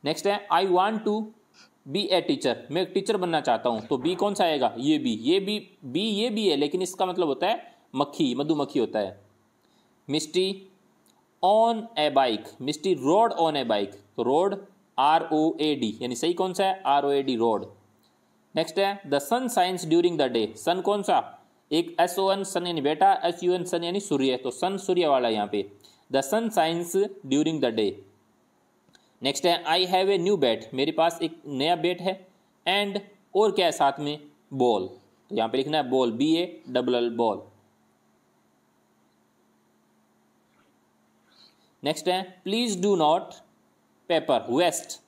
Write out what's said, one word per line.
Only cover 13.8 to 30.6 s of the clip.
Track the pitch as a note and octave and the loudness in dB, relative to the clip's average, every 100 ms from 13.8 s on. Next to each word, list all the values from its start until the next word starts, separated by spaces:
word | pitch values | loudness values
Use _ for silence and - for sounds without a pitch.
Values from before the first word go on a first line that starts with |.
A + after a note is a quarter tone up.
| G2+ - _ - | -2 -8 _ -4
तो | |
रोड | A#2 D3 G3 G3 - _ _ - | 0 2 2 -2 -12 _ _ 0
आर | C#3 E3 E3 | 4 4 2
ओ | D#3 D#3 E3 | 2 2 0
ए | D3+ | -2
डी, | C#3 A#2 G#2+ | 0 -2 -4
यानी | B2 A#2+ | -6 -2
सही | E3 | -2
कौन | F3 F#3 | 0 -2
सा | F3 | 0
है, | F#3+ F#3 C3+ | -2 0 2
आर | C#3+ | 2
ओ | C#3+ | 2
ए | C#3+ | 0
डी, | C3+ A#2+ | 0 2
रोड। | A#2 G#2 G2 - _ _ _ _ _ _ _ | 2 0 -4 -18 _ _ _ _ _ _ _
नेक्स्ट | D#3 E3 - | -4 -4 -2
है | G3 G3+ C#3+ | -2 -2 -2
the | C#3+ C#3+ | -2 0
sun | A#3+ B3+ A3 | -2 0 0
shines | F3+ F#3 E3 | 0 -2 2
during | E3+ F3 E3 | 2 4 2
the | C3+ A#2 | 0 0
day, | G#2+ - | -2 -4
sun | E3 F3+ | -2 0
कौन | F#3 G3+ | 0 -2
सा, | G3 D#3 - - _ _ _ | 2 0 0 -16 _ _ _
एक | D#3 E3 - | -2 -2 0
एस | F3+ F3+ | 0 2
ओ | F#3+ | 0
एन | G3 | 0
सन | G3 F3+ F3 | -2 -4 -4
यानी | E3 | -2
बेटा, | C#3 D#3 F#3+ F#3+ | -2 2 2 4
एस | E3+ F3 | 0 -2
यू | F3+ | 0
एन | F3+ | 0
सन | F3+ E3+ | -2 -4
यानी | E3+ F#3+ | -2 -6
सूर्य, | G3+ C#3+ C3+ B2 | -2 0 0 0
तो | B2+ | -4
सन | - F3+ G3 | -4 -4 -4
सूर्य | F#3+ F3+ D#3+ | -2 2 4
वाला | C3+ A#2+ | 2 2
यहाँ | A2 G#2 | 0 -2
पे, | G#2 G2 - _ _ _ | -4 -6 -12 _ _ _
the | C3+ - | -2 0
sun | G#3+ A3+ G#3+ | -2 0 0
shines | D#3+ E3+ F3 F#3+ G3+ - C3+ | 0 0 -2 -2 -2 -4 -2
during | C#3 D#3 D#3+ | 0 2 0
the | B2+ A2+ | 0 0
day। | G#2 F#2 - _ _ _ _ _ _ _ _ _ _ _ | -2 -2 -18 _ _ _ _ _ _ _ _ _ _ _
नेक्स्ट | B2+ C#3+ F3 | -4 0 2
है | E3+ | 2
I | D3+ F3 F3+ | 2 0 2
have | F#3 F#3+ | 2 2
a | G3 | 2
new | F3 G3+ | 2 2
bat, | C3 A2 | 2 2